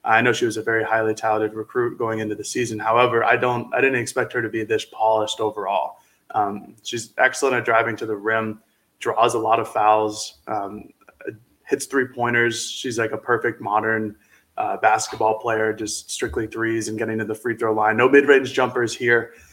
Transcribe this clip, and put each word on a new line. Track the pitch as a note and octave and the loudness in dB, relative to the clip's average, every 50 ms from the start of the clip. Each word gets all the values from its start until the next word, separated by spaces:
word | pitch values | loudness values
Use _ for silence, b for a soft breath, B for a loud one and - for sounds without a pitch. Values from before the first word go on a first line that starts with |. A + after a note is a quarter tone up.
I | - - A2 A2+ | -2 2 2 4
know | A#2+ B2 | 4 4
she | A#2 - B2 | 2 2 0
was | A2+ G#2+ | -2 -2
a | A2 | -2
very | - A#2 A2+ A2+ | -2 0 0 0
highly | A2 - A2 A2 A2 A2 | 0 0 0 0 0 0
touted | G#2+ - A2+ A2 G#2+ G#2+ G#2+ G#2 | -2 -2 -2 -2 0 0 0 -2
recruit | G#2+ A2 G#2+ - - B2 A#2+ A#2 G#2 - | -4 -8 -10 -6 -4 -2 -2 -2 -2 -4
going | A#2+ A2+ A2 A2 | -4 -4 -4 -4
into | A2 G#2+ G#2 | -4 -6 -6
the | G#2 G2 | -8 -8
season. | - - B2+ A#2+ A2+ A2 G#2 | -8 -4 -4 -4 -4 -4 -4
However, | G#2+ A2 A2+ A#2+ B2+ A#2+ A#2+ A#2 | -2 2 4 4 4 4 4 2
I | A2+ - B2 | 4 4 2
don't, | A2+ B2 B2 B2 A#2 A#2 - - | 2 2 0 0 -2 -4 -2 0
I | B2+ | 2
didn't | C3 C3+ C3 A#2+ | 2 2 2 0
expect | A#2 - - C3 A#2+ A#2 | -2 -2 -4 -4 -4 -2
her | - B2 | -2 -4
to | A2+ G#2+ | -4 -4
be | A2 A2+ A2 | -4 -6 -2
this | G#2+ A2 G#2+ - | -2 -2 -2 -2
polished | - - - A2 A2 A2 A2 G#2+ G#2+ - - | -6 -4 0 2 2 2 2 0 -2 -4 -4
overall. | A2 G#2+ G#2+ G#2+ G2 F#2+ G2+ F2+ - - - b b b b b b - | -4 -4 -4 -4 -4 -2 -2 -2 -2 -4 -8 b b b b b b -6
Um, | - A2 G#2 G2 G#2 G2+ - - - _ | -2 -2 -2 -2 -4 -8 -12 -16 -20 _
she's | - - A#2+ A#2 A#2 - - - | -14 -10 -10 -10 -10 -8 -2 2
excellent | C3 B2+ - - C#3+ C3 B2+ | 2 2 2 2 0 0 0
at | A#2+ A2 | 0 0
driving | A#2 A2+ A2+ A2+ A#2 A2 | 2 2 2 2 0 -2
to | - A#2 | -4 -4
the | A2 G#2+ | -6 -6
rim, | G2+ G2+ A2 A2+ A2+ A2 A2 G#2+ - _ _ _ _ _ _ _ - | -4 -2 -2 0 0 -2 -4 -8 -10 _ _ _ _ _ _ _ -8
draws | - A#2+ G#2 A2+ A#2 A#2+ A#2+ | -6 -2 2 2 2 2 2
a | A2+ | 0
lot | A2+ A2 A2+ A#2 | 2 2 2 2
of | G#2+ - | 0 -2
fouls, | - A2+ G#2+ G#2+ G#2+ A2 G#2+ G#2+ G#2 G#2 - - - _ - | -2 2 4 4 4 4 4 0 -4 -6 -10 -12 -14 _ -10
um, | - A2+ G#2 G2+ G2 G#2 G#2 G#2+ - _ _ _ - _ _ - - A#2 - _ _ _ _ _ | -6 -6 -6 -6 -8 -10 -14 -16 -18 _ _ _ -20 _ _ -14 -14 -14 -14 _ _ _ _ _
hits | - C3+ - - | -4 -4 -4 -4
three | - C#3 C3+ B2 | -4 -2 -4 -4
pointers. | B2 B2 B2 A#2+ A#2+ A#2+ A#2+ A#2 A#2+ A2+ A#2 - - | -4 -4 -4 -2 0 2 2 2 2 0 -2 -8 -8
She's | - - - C3 A2 A#2 | -10 -8 -8 -6 -4 -2
like | A2+ A2+ | -2 -4
a | - - | -4 -6
perfect | - - A#2+ A2 B2+ A#2+ A2 - | -2 0 0 0 0 -4 -4 -4
modern, | A2+ G2+ G#2 G#2+ G#2+ A2 A2+ A2 A2 G#2 G#2 b b b b b b b - | -4 -2 0 0 0 0 -2 -2 -2 -6 -8 b b b b b b b -8
uh, | - - - F#2+ F#2+ | -6 -4 -4 -2 2
basketball | A2 A2 A2 A2+ - - - A#2 A2 A2 A2 - | 2 4 4 2 0 -6 -4 0 0 0 0 0
player, | - A#2 A2 A2 A2 A2 | 0 0 0 2 0 0
just | G#2+ A2 A2 G#2 - - - - | -2 -4 -6 -8 -8 -10 -10 -10
strictly | - - B2+ A#2 - B2 A2 A2 | -8 -6 -6 -4 -2 -4 -4 -4
threes | - A2+ A2+ A2+ A2+ A2+ G#2+ G#2+ | -4 -4 -2 -2 -2 -2 -4 -4
and | A2 G#2+ | -4 -4
getting | A2+ A2 A2 A2 | -4 -2 -2 -4
to | G#2+ | -2
the | G#2 A2 | -4 -6
free | - - A#2+ A2+ | -4 -4 -4 -4
throw | - A#2+ A2 | 0 0 0
line. | A2 A2 G#2+ A2 A2 | 2 2 2 2 4
No | A2+ B2 C3 | 4 6 8
mid-range | C#3 C#3+ C#3 C#3+ C#3 C3+ C3 A#2+ | 8 8 8 8 6 6 6 2
jumpers | - C3 B2+ A#2+ B2 B2 A#2+ A2+ - | 0 0 0 0 2 0 -2 -2 -2
here, | - B2 A#2+ A#2+ A#2 A2+ b b b b b | -2 2 2 2 2 2 b b b b b